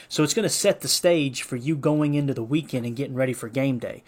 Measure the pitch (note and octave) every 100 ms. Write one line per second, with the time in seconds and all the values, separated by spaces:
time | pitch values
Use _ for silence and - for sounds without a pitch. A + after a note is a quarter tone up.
0 | - - D3+ A#3 F#3+ - G3 - C#3 -
1 | F3+ E3+ C#3 B2+ - B2+ C3 D#3 D3+ D3+
2 | D3+ D3 C#3+ B2 A2+ D#3 - B2+ A#2+ A#2
3 | C3+ B2+ C3 A#2+ A2+ B2 C#3 B2 G2 -